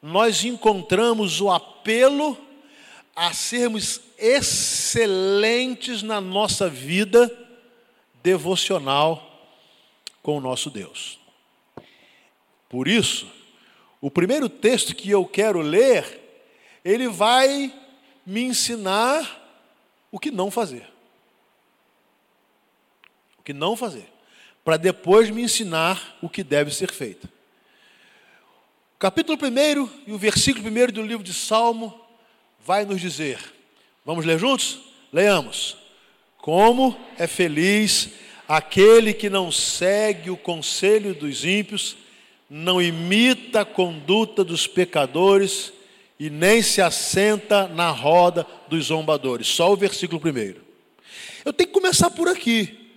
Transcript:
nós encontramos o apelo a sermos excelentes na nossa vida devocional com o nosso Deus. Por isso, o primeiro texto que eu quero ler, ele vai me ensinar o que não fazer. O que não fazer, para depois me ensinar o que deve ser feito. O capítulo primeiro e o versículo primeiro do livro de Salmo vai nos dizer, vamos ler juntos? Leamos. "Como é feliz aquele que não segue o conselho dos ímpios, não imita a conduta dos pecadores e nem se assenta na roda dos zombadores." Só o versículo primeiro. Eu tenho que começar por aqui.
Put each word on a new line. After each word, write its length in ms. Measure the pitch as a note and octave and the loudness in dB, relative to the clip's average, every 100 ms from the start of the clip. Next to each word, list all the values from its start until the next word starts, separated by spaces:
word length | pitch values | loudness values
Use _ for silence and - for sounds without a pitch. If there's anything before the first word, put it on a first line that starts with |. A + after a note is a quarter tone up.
nós 420 | D3 F3 A3+ F#3 | -2 2 2 2
encontramos 960 | G#3+ A#3+ A3 G3+ - F#3 A#3 A3+ G3+ D#3 | -4 0 0 0 -2 0 2 0 -2 0
o 100 | G3+ | 0
apelo 840 | F3 - - - A3+ C4 C#4+ D4+ B3+ - - _ _ - - _ - | 0 -2 -12 -2 4 4 4 -2 -4 -14 -20 _ _ -20 -20 _ -4
a 180 | E3+ | -4
sermos 680 | E3 - A#3+ A#3+ A3 - - - _ | -4 -6 -2 -2 -4 -6 -10 -14 _
excelentes 1800 | A3 C#4 - - - - - A#3 A3 F#3+ F#3+ G3+ G#3+ A#3+ B3+ B3+ - A#3 | 2 2 0 -4 -4 -4 -4 -2 0 0 0 0 0 0 -4 -8 -10 -10
na 180 | G#3+ G#3+ | -6 -6
nossa 480 | F#3 F#3+ G#3+ - F#3+ | -4 -4 -2 -2 -4
vida 640 | C3+ C3 F3+ G#3 A#3 A#3+ A#3+ - - _ _ _ _ _ _ | -4 -6 -2 2 4 4 0 -20 -20 _ _ _ _ _ _
devocional 1300 | F3 F#3 D3+ F#3 - F#3+ C3+ C#3 D#3 D#3+ - _ _ _ _ _ _ _ - _ | -2 0 0 -4 -2 -4 0 0 0 -2 -10 _ _ _ _ _ _ _ -20 _
com 160 | - D3 | -6 -6
o 40 | |
nosso 280 | B2+ B2+ - | -4 -6 -8
Deus. 500 | A2+ F2+ - - - _ _ _ _ _ - - _ _ _ _ _ _ _ _ | -10 -14 -14 -16 -18 _ _ _ _ _ -20 -20 _ _ _ _ _ _ _ _
Por 180 | B2 C3 | -6 0
isso, 460 | A3+ - - - - _ _ _ _ _ _ | 0 0 -4 -10 -20 _ _ _ _ _ _
o 100 | C#3 | -4
primeiro 380 | - F#3+ C#4+ B3+ | -2 0 0 -2
texto 440 | - G#3+ B3+ - | 0 0 2 -2
que 160 | - F#3+ | -8 0
eu 160 | G3+ F3+ | 0 2
quero 360 | - G#3+ F#3 | 0 0 0
ler, 580 | D3+ E3+ C4+ G#3 - - - _ _ _ _ _ | 0 4 4 4 0 -16 -20 _ _ _ _ _
ele 240 | F3 A3 B3+ | -2 -2 -2
vai 640 | F3+ G#3+ B3+ C4+ C#4 C#4 - - _ _ _ - | 0 2 4 4 0 -6 -10 -20 _ _ _ -8
me 160 | G3+ | -6
ensinar 1000 | B3+ B3 - A#3 F#3+ G3 A#3+ D4 D#4 - - _ _ _ _ _ _ | -4 -2 -4 -4 -2 0 0 0 -4 -14 -20 _ _ _ _ _ _
o 80 | - | -10
que 120 | D4+ | -8
não 200 | A3+ G3 | -4 -4
fazer. 340 | A#3+ G3+ B2 - _ _ _ _ _ _ _ _ _ _ _ _ _ _ _ _ _ _ _ _ _ _ _ _ _ | -4 -6 -8 -18 _ _ _ _ _ _ _ _ _ _ _ _ _ _ _ _ _ _ _ _ _ _ _ _ _
O 60 | |
que 100 | - | -16
não 220 | C#3+ E3 A3 | -6 -4 -4
fazer, 300 | A#3+ C3 F#2 _ _ _ - _ - | -6 -10 -20 _ _ _ -20 _ 0
para 100 | D#3+ | 2
depois 540 | F3 F3+ E3 G3+ A3 | 2 -2 4 6 6
me 120 | A3 | 0
ensinar 760 | A#3+ - G#3+ D#3+ E3 F#3 - - | -2 -2 -2 0 0 -2 -8 -12
o 80 | E3+ | -10
que 140 | - | -8
deve 280 | D3+ C#3+ D3 | 0 0 0
ser 200 | C#3 F#3 | -4 -8
feito. 340 | - B2 F#2 - _ _ _ _ _ _ _ _ _ _ _ _ _ _ _ _ _ | -8 -12 -14 -20 _ _ _ _ _ _ _ _ _ _ _ _ _ _ _ _ _
O 40 | |
capítulo 380 | F#3+ B3 D#4+ D#4 | -2 -2 -4 -2
primeiro 520 | C#4+ A#3+ D4+ C#4+ B3+ - - | -2 0 2 0 -4 -10 -14
e 60 | |
o 60 | G#3+ | -4
versículo 460 | G#3 - - B3+ | -2 0 0 -2
primeiro 280 | G#3+ A3 B3 | -4 0 0
do 100 | G#3+ | 0
livro 220 | A3 A#3 | -8 -8
de 100 | F#3 | -10
Salmo 640 | F3 - A3 A#3 A3+ A3+ F#3 - _ _ _ _ _ - | -10 -2 0 2 -2 -8 -14 -20 _ _ _ _ _ -4
vai 180 | F#3+ | -2
nos 160 | G3+ G3 | -2 -6
dizer, 400 | F3 C#3+ D#3 A2+ - _ _ _ _ _ - | -6 -8 -8 -8 -14 _ _ _ _ _ -10
vamos 200 | E3+ D#3+ | -6 0
ler 120 | D#3+ | 0
juntos? 400 | A#3 C4 - - - _ _ | 0 0 -2 -8 -18 _ _
Leamos. 680 | D3+ G3+ F#3+ B2+ - - - _ _ _ _ _ _ | 2 4 4 0 -8 -10 -10 _ _ _ _ _ _
"Como 600 | - E3 A3 B3 C4 - - - | -2 4 4 6 2 0 -16 -8
é 100 | E3+ | -6
feliz 840 | - F3 D3 F3+ G#3 G#3+ - - - - - - | -2 -2 2 2 2 2 0 -2 -10 -20 -20 -2
aquele 680 | D#3 - F#3+ G3+ A3+ A3+ | -2 0 6 10 10 8
que 160 | G3+ G#3 | -2 -2
não 220 | G3 F3+ | -2 -2
segue 760 | - - - F3 G3+ G#3+ F3+ E3 | -2 -2 -2 0 2 0 -2 -8
o 80 | F#3 | -10
conselho 760 | - E3+ C#3+ - F#3+ G#3+ G3+ | -6 -6 -6 -2 2 2 2
dos 300 | E3 D3 B2+ | -6 -8 -6
ímpios, 540 | D3 G3+ G#3 - - - - _ _ _ _ | -2 -2 -2 -8 -8 -10 -20 _ _ _ _
não 320 | D3+ E3 F3+ | -8 -2 2
imita 800 | F3 E3 E3+ G3+ B3 B3 - G#3+ | 0 -2 0 2 4 2 0 -2
a 40 | G3+ | -2
conduta 800 | - F3+ D#3+ C#3+ G3+ A3 G#3 | -2 -2 -2 -2 0 0 0
dos 220 | F3+ E3 - | -2 -2 -4
pecadores 1080 | - F3+ D#3+ C3+ C#3+ F#3+ G3 G3 - - - - _ _ _ | 0 0 0 -2 2 4 6 4 -4 -10 -16 -20 _ _ _
e 120 | D3+ | -10
nem 320 | D3 F3+ A3+ | 0 4 4
se 200 | - - | 4 2
assenta 840 | F3+ - - F#3+ G#3 G#3+ - G3+ F#3+ | 2 0 -2 0 2 0 2 0 0
na 240 | E3 E3+ | -2 -2
roda 540 | C3+ C#3+ E3+ F3 E3+ D3+ - - | 0 4 6 4 2 -6 -12 -6
dos 160 | D#3+ C3+ | -6 -2
zombadores." 600 | D#3+ D#3 D3+ C3 A#2+ A2 | -4 0 -2 -2 -4 -4
Só 240 | - E3+ | 2 2
o 40 | G3+ | 4
versículo 440 | G3 - E3+ D#3+ | 0 -2 -6 -4
primeiro. 440 | D#3+ C3+ G#2 F#2 - _ _ _ _ - - - | -4 -4 -6 -10 -20 _ _ _ _ -20 -20 -12
Eu 80 | - | -10
tenho 160 | - F4+ | -2 0
que 60 | |
começar 360 | G4 F#4 - E4+ | 2 2 2 0
por 200 | E4+ F4 | 2 -2
aqui. 480 | F4+ - A3+ G3 - - | 0 0 0 -2 -8 -20